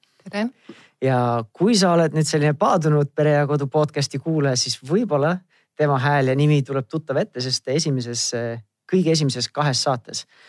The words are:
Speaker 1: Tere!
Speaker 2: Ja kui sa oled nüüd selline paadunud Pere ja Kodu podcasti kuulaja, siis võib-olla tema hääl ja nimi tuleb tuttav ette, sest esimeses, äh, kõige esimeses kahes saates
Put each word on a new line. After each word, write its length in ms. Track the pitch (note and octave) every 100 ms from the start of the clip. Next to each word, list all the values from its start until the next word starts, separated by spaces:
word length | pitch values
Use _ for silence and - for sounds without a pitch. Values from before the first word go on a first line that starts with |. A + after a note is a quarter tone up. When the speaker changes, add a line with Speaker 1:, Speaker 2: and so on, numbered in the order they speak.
| _ _
Speaker 1:
Tere! 300 | F#3+ G3+ A3+ - - - - _
Speaker 2:
Ja 420 | C3 B2 A#2+ A#2 A2+
kui 220 | - F#3+ A3
sa 180 | F#3
oled 200 | E3+ D#3+
nüüd 140 | D3+ D#3
selline 240 | D#3 D3
paadunud 560 | D3 G#3+ F#3+ D#3 D3 C#3+ -
Pere 160 | D3+
ja 160 | D3 C#3+
Kodu 180 | D3 C#3
podcasti 520 | D#3 D3 D3 C#3 C#3
kuulaja, 360 | - D#3 C#3 B2
siis 220 | - - C3
võib-olla 540 | F#3+ A#3+ D3 D3+ F3+ - _ _ -
tema 180 | D3+ C3+
hääl 280 | C#3+ C#3+ C3
ja 60 | C3+
nimi 260 | D3+ D3
tuleb 240 | C3 C3+ -
tuttav 300 | D#3+ - C3+
ette, 240 | G#3+ B2
sest 260 | B2+ B2+ -
esimeses, 600 | D3 D#3 C3 A#2+ A#2 -
äh, 280 | A#2+ A#2 A#2 - _ -
kõige 200 | F#3 D#3+
esimeses 380 | D#3+ C#3+ B2 -
kahes 320 | C#3 D3 B2+
saates 420 | - B2 - - - _